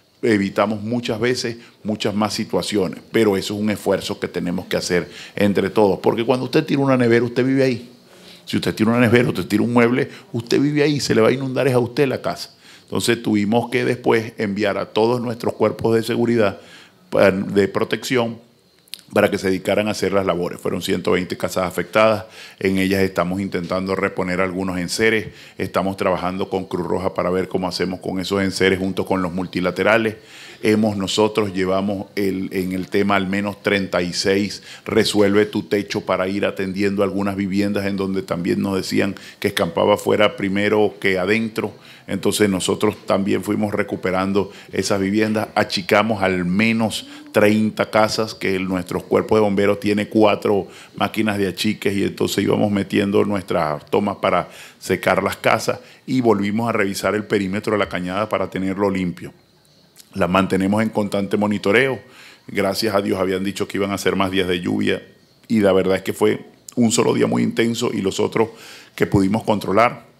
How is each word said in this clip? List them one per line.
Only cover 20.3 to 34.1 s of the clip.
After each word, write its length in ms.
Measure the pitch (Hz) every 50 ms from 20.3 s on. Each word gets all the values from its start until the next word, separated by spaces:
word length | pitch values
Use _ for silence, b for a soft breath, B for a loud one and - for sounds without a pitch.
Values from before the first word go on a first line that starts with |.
| 85 87 87 82 - -
Fueron 220 | - 98 98 95
ciento 300 | 87 - 95 90 87 -
veinte 260 | 95 92 90 85 -
casas 300 | - - 92 - 92 92
afectadas, 580 | 87 85 - 90 90 - 110 110 110 110 101 92 B B B B B B -
en 200 | - 98 95 95
ellas 240 | 95 95 98 98 95
estamos 400 | 92 90 - 85 87 92 98 101
intentando 520 | 95 92 95 87 82 90 92 92 95 95
reponer 460 | 90 95 98 - - 92 90 90 90
algunos 380 | 95 92 90 92 95 95 90 90
enseres, 560 | 87 85 - - 110 110 110 110 95 B B B B B B -
estamos 400 | 92 92 - 98 90 95 98 -
trabajando 500 | 101 98 92 85 85 90 92 95 98 -
con 160 | - 95 92
Cruz 220 | - - 87 87
Roja 260 | 85 98 92 90 95 -
para 160 | - 90 87
ver 200 | 90 92 92 90
cómo 200 | - 98 92 90
hacemos 320 | 87 - 92 92 92 85
con 200 | - 101 92 95
esos 220 | 90 - 98 98 98
enseres 360 | 92 87 - - 95 95 90
junto 260 | 92 95 92 - 98
con 160 | - 95 92
los 100 | 92 90
multilaterales. 840 | 80 90 92 85 - 92 90 90 90 90 92 101 107 117 113 110 107 B B B B B B B B B -
Hemos, 340 | 107 107 107 110 110 101
nosotros 560 | 101 95 90 - - 107 107 107 - 107 101 90
llevamos 540 | 92 92 92 95 95 98 104 104 92 87 - -
el, 340 | - 101 98 92 95 95 - -
en 200 | 98 92 92 92
el 160 | 92 90 -
tema 280 | - 101 101 101 101
al 100 | 98 95
menos 360 | 92 95 101 101 101 101 - -
treinta 380 | 107 101 101 95 92 - 90
y 140 | 90 87